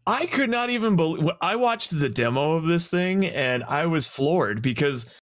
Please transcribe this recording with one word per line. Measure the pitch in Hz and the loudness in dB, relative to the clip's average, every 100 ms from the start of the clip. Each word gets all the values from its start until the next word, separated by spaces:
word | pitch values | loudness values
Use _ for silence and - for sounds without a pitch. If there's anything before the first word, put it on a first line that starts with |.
| - | -4
I | 247 339 | -2 -2
could | 262 254 | 0 0
not | 240 240 | 0 -2
even | 240 220 180 | 0 2 2
believe, | 160 - 156 - | 2 0 -2 0
I | 175 226 | -2 2
watched | 247 226 - 156 | 2 0 -2 -2
the | 135 | -2
demo | 107 120 131 147 | 0 0 2 2
of | 165 160 | 0 2
this | 170 - | 0 2
thing | 175 180 190 190 | 0 0 0 0
and | - 127 123 | 0 0 -2
I | - 143 165 | -2 -2 0
was | 160 - | 0 -2
floored | - 143 175 107 107 | -2 0 2 0 0
because | 127 117 143 127 117 - _ | -2 0 0 0 -6 -12 _